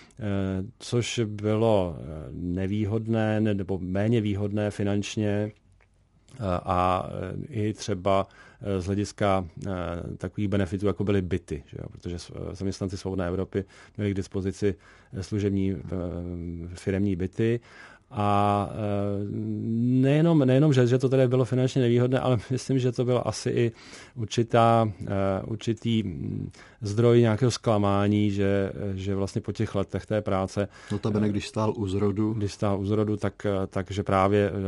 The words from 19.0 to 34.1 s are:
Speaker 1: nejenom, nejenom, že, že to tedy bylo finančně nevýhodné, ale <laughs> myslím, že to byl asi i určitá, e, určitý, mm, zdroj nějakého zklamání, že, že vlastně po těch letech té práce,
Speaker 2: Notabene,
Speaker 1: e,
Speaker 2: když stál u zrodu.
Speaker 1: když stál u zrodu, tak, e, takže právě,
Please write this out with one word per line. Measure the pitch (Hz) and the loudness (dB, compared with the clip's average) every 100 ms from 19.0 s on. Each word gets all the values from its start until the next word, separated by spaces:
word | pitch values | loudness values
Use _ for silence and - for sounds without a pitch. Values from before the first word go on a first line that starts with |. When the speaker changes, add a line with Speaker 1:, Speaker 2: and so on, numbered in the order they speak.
| 101 101 104 107 110 107 110 113 123 127 | -2 -4 -4 -6 -4 -4 -2 0 2 4
Speaker 1:
nejenom, | 135 151 170 160 | 4 4 4 6
nejenom, | 131 131 156 | 6 6 6
že, | 127 120 | 6 6
že | 127 | 4
to | 127 | 4
tedy | 131 127 | 4 4
bylo | 127 123 | 2 2
finančně | 123 131 139 | 2 2 2
nevýhodné, | 120 120 123 127 | 4 4 2 2
ale | 127 120 | 2 0
<laughs> | - | 0
myslím, | 127 - 131 | -4 -2 0
že | 127 | 0
to | 120 123 | 0 0
byl | 123 - | 0 0
asi | - 123 | -4 -2
i | 120 117 - - - - - | 0 0 -2 -16 -20 -16 -10
určitá, | 107 - 117 117 117 117 110 95 101 | -4 -2 2 6 6 6 2 -2 -4
e, | 98 98 95 | -2 0 -2
určitý, | - 110 - 110 117 110 | -4 -6 -4 -4 0 0
mm, | 101 139 101 98 98 - - - | 0 -4 -6 -6 -8 -12 -20 -10
zdroj | 104 104 117 120 | -4 4 6 8
nějakého | 117 107 127 | 6 4 2
zklamání, | - - 104 101 101 101 104 104 | 0 2 2 4 4 4 4 2
že, | 101 98 98 98 - 98 95 | 2 2 2 0 -4 -6 -6
že | 98 98 | -4 -2
vlastně | 95 113 | -2 -4
po | - | -4
těch | 101 110 101 | -4 -2 -2
letech | 95 95 - | -2 -4 -2
té | 107 | -2
práce, | 101 95 95 - 98 - - | 0 0 0 -2 -4 -6 -6
Speaker 2:
Notabene, | 104 113 104 107 | -4 0 2 2
Speaker 1:
e, | |
Speaker 2:
když | 101 - | 0 -4
stál | 107 110 117 | -2 0 0
u | 95 | -2
zrodu. | 98 104 98 110 | 0 0 0 0
Speaker 1:
když | 113 101 | -2 -4
stál | - 104 98 | -2 -2 0
u | 98 | 0
zrodu, | 107 104 104 | 0 0 0
tak, | 101 - 104 | -4 -4 -4
e, | 98 95 | -2 -2
takže | 95 90 98 | -6 -6 -4
právě, | 95 | 2